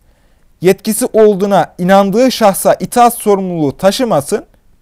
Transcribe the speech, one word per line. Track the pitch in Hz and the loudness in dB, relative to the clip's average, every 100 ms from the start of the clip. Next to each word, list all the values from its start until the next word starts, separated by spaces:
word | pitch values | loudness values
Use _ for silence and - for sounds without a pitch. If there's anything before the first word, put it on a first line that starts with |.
| _ _ _ _ _ - | _ _ _ _ _ -4
yetkisi | 175 190 214 208 254 | -2 -2 -4 -6 -2
olduğuna | 214 214 185 202 190 139 - | 2 2 2 0 0 -2 -2
inandığı | 180 196 196 208 262 | 2 2 2 2 0
şahsa | - 208 185 185 | 2 0 0 0
itaat | - 180 240 240 | -2 -2 2 2
sorumluluğu | 233 208 196 185 170 143 - | 0 -2 -2 -2 -4 -4 0
taşımasın, | 190 - 240 156 - 214 - _ _ _ | -2 0 -2 -2 -2 -6 -8 _ _ _